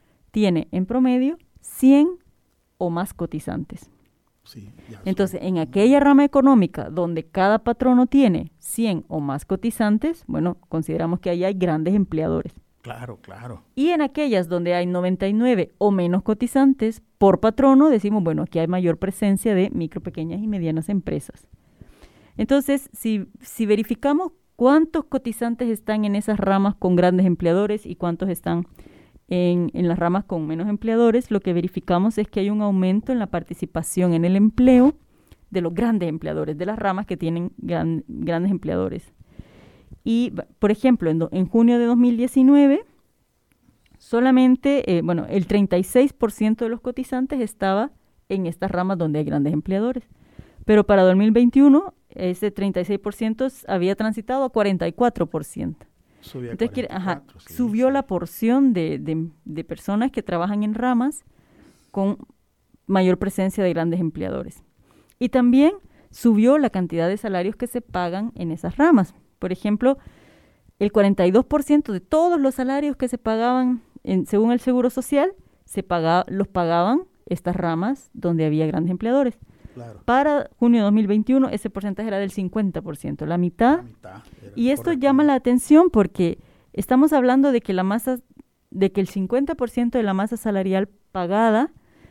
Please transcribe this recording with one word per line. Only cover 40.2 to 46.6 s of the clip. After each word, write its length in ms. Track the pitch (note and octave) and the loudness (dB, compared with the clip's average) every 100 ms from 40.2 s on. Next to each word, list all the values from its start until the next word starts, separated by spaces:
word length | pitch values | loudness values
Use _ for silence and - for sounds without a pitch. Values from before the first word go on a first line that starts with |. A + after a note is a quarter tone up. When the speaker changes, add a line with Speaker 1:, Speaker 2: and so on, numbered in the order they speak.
| B3 - - _ | -2 -6 -14 _
Speaker 1:
por 120 | G#3 | 0
ejemplo, 380 | G#3+ C4 B3 E3 | 2 2 2 0
en 100 | D#3+ | -2
do-, 100 | E3 | -2
en 120 | F3+ F#3 | -2 0
junio 320 | A3+ A#3 A#3+ | 4 4 4
de 80 | A#3 | 2
dos 120 | A#3+ | 2
mil 180 | A#3+ A#3 | 2 2
diecinueve, 680 | B3+ - C4 C#4+ C#4+ D4 A4+ _ _ _ _ _ _ _ _ _ _ _ | 0 4 6 6 6 4 -2 _ _ _ _ _ _ _ _ _ _ _
solamente, 1000 | _ A#3 B3+ B3+ B3+ B3+ C#4 C#4 - F3 | _ 0 4 4 4 4 2 0 0 0
eh, 40 | |
bueno, 240 | E3 E3+ - | 0 -4 -2
el 160 | - F3 | -4 -2
treinta 300 | G3+ G3 F3+ | 0 2 0
y 60 | |
seis 300 | F#3+ B3 C#4 | 0 2 2
por 180 | - A3 | 0 -4
ciento 340 | - G#3+ A3 | -2 -2 0